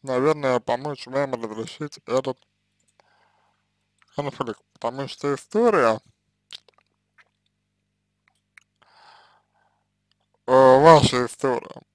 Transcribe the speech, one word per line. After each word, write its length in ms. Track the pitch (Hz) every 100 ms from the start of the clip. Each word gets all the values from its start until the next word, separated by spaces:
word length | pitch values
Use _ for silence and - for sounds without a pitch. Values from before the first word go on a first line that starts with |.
наверное, 580 | 135 127 143 151 139 123
помочь 460 | - 120 147 139 -
вам 280 | 135 139
разрешить 640 | 123 113 107 113 - 151 - -
этот 320 | 127 135 127 _ _ _ _ _ _ _ _ _ _ _ _ _ _ _ _ _
конфликт, 480 | - 143 - 117 104 _
потому 340 | _ 117 131 135
что 260 | - 143
история, 680 | 139 - 208 240 196 117 110 _ _ _ _ _ - _ _ _ _ _ _ _ _ _ _ _ _ _ _ _ _ _ _ _ _ _ _ _ _ - - _ _ _ _ _ _ _ _ _ _ _ _ -
э, 60 | 131 131 131
ваша 460 | 156 160 139 127 120
история 560 | - 135 123 - - _